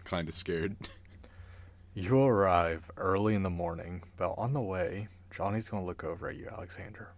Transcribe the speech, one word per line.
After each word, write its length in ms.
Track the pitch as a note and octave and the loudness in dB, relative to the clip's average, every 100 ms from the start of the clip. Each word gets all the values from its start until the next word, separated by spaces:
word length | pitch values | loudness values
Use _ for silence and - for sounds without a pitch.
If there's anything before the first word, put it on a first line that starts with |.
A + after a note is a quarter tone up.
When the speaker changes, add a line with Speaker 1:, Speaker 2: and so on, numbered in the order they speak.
Speaker 1:
kinda 280 | - F2+ E2 | -6 -4 -2
scared. 440 | - - E2+ F2 G#2 | -4 -2 0 -2 -4
<laughs> 60 | - - - - - - - - - - - | -12 -16 -20 -20 -20 -20 -18 -18 -20 -20 -14
Speaker 2:
You 260 | G#2 F#2 C3 | -6 2 6
arrive 720 | C3+ G#2+ G2 F2 E2+ E2 - - | 6 8 8 8 6 0 -6 -4
early 380 | F#2+ F#2+ G#2+ | 2 4 4
in 80 | G#2+ | 2
the 80 | F#2+ | 2
morning, 520 | F2 E2+ E2+ E2+ F2+ - - | 0 -2 -4 -8 -10 -10 -4
but 180 | F2+ - | -2 0
on 140 | A2+ | -2
the 80 | C#3+ | 0
way, 480 | G#2 F#2 F2+ F#2+ G#2+ - - | 0 0 -2 -2 -8 -12 -16
Johnny's 360 | - G2 G#2+ A2+ | -4 -2 -2 -2
gonna 140 | G#2+ F2+ | -6 -6
look 180 | F2 | -6
over 240 | D#2+ E2 - | -6 -6 -8
at 80 | D2+ | -10
you, 120 | - | -12
Alexander. 600 | - - - - - G#2+ | -12 -12 -12 -14 -14 -16